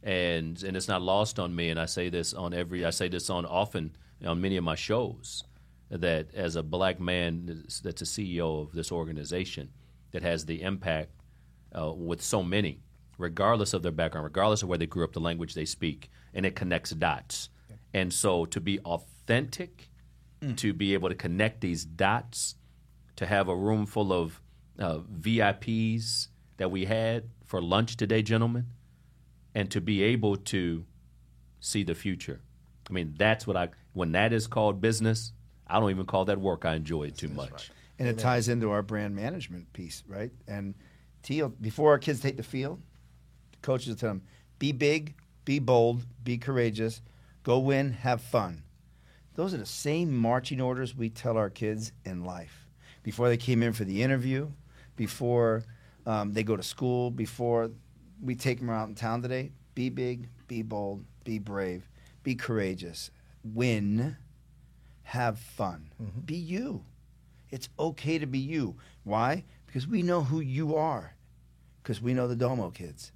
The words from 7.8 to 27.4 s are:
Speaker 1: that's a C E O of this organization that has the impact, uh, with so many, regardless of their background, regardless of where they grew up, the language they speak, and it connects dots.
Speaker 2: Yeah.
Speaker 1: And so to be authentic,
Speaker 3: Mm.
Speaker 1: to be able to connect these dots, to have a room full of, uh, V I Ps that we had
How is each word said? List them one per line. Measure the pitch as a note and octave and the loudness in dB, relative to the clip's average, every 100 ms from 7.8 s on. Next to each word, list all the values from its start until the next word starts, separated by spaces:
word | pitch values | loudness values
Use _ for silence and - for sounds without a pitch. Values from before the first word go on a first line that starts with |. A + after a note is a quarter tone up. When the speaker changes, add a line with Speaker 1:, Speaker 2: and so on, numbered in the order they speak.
Speaker 1:
that's | F#2 D#2+ | -6 -6
a | E2+ | -6
C | - G2 E2+ | -4 -4 0
E | |
O | E2 D#2 | 0 -2
of | D2+ | -4
this | E2 D#2+ | -6 -4
organization | E2+ D#2+ D2+ D2+ F2 F#2 - C#2 - - - - | -4 -4 -6 -4 -4 -4 -8 -12 -16 -20 -20 -10
that | F2 | -4
has | E2+ E2 D#2 | 0 -2 -2
the | E2 | -6
impact, | F#2 F#2+ F#2+ D#2+ D#2 - - - - - - - | -4 -4 -2 -2 -4 -14 -20 -20 -20 -20 -12 -6
uh, | D#2+ | -4
with | E2 E2+ E2+ | -4 -4 -4
so | - G#2+ | 0 0
many, | F2 G2 F#2 C#2 - - - - | 2 2 0 -4 -16 -20 -20 -6
regardless | F2 E2 G2+ A#2 G2+ | -6 2 4 4 2
of | F#2+ | 0
their | E2+ | -2
background, | D#2+ D#2+ D#2 | 0 0 0
regardless | D2+ E2+ G#2 G#2+ | -2 2 4 4
of | F#2 | 2
where | F2 | 0
they | E2 | 0
grew | F2+ | 0
up, | E2 | -2
the | E2+ | 0
language | E2 E2+ E2 | -2 -2 -6
they | E2 | -6
speak, | D#2 - E2 C#2+ - - - | -6 -2 -4 -4 -12 -20 -10
and | F#2+ F#2+ | 0 2
it | |
connects | F#2 F#2 F2 - | 2 0 0 0
dots. | D#2+ E2 C#2+ - - - - - | 0 0 0 -4 -10 -10 -16 -20
Speaker 2:
Yeah. | - - | -20 -4
Speaker 1:
And | G2+ F#2 | 0 0
so | - G#2 F2+ E2 | 2 2 2 2
to | G2+ | -2
be | E2+ G2 | -2 -2
authentic, | E2+ E2+ - - - A#2 C#3 - F3+ - - - - - - - | -2 -4 -4 -18 2 2 2 -8 -12 -14 -20 -20 -20 -20 -20 -8
Speaker 3:
Mm. | C#3+ A2+ | -6 0
Speaker 1:
to | A2 | 0
be | E2+ G2 | 2 2
able | G2 F2+ | 2 2
to | |
connect | F2+ F2+ F2 A2 - | -2 -2 2 0 0
these | F#2+ E2 D#2+ | -2 -2 -4
dots, | E2 F#2+ A2+ - - - - - - - - - - | 2 4 4 -2 -6 -6 -8 -20 -20 -20 -20 -20 -6
to | |
have | F2+ G2+ F#2 | 2 4 4
a | F2+ | 2
room | G2+ A2 G#2 | 2 2 2
full | - G2 | 0 2
of, | F#2 E2 - - - - - | 2 0 -4 -20 -20 -20 -4
uh, | F2+ D#2+ | -2 -2
V | F2 F2 G#2+ A2+ | -6 -6 0 4
I | G#2 | 4
Ps | G2 - A2+ A2 A2+ A2 - - - - - | 2 -2 0 2 0 -2 -4 -4 -12 -20 -4
that | F#2 | -2
we | F#2+ | 0
had | F#2+ A2 A2+ A#2 A2+ - | 0 0 2 -2 -4 -18